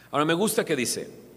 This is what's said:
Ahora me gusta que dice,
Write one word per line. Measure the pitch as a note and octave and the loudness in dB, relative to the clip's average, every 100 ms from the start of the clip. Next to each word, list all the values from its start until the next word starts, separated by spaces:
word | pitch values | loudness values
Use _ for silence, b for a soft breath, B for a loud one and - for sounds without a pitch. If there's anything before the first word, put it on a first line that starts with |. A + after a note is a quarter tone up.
| B | B
Ahora | C3+ | 0
me | D3+ | 2
gusta | E3 G#3+ - | 2 2 0
que | F#3+ | 0
dice, | D3 A2+ - D#2+ - - | 0 0 -4 -8 -14 -20